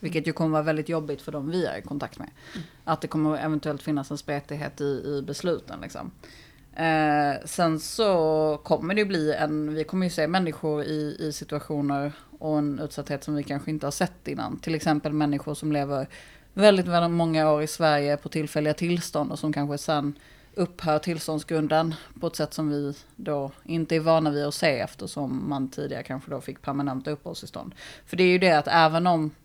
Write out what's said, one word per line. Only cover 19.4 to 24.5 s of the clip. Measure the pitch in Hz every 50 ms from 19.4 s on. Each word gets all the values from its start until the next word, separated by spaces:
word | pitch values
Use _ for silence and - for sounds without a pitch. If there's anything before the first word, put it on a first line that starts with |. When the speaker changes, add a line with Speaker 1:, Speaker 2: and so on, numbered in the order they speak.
| - 156 151
Speaker 1:
kanske | 147 143 143 143 139
sen | - - 156 147 139 147 143 - - - - - - - -
upphör | - 175 175 - - - 160 151 151
tillståndsgrunden | - 175 170 156 - - 156 151 151 - 165 160 156 147 156 156 165 160 160 - - - - -
på | 175
ett | 165 -
sätt | - 156 147 -
som | - 156 147
vi | 147 143 143 143 139 - - - _
då | - - 151 147 143 139 139 - - -
inte | - 160 165 160 156 170
är | 160
vana | 156 165 165 160 156 151
vid | 143 147 147
att | 147